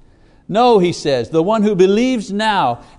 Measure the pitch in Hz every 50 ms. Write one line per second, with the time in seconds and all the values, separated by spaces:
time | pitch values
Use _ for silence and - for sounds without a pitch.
0 | - _ _ _ _ _ _ _ _ - 170 220 247 247 226 196 180 175 - -
1 | - 151 135 123 113 - 160 160 165 202 220 226 202 214 208 170 190 185 202 220
2 | 247 254 262 220 180 - 196 208 220 220 202 185 151 123 117 - - - -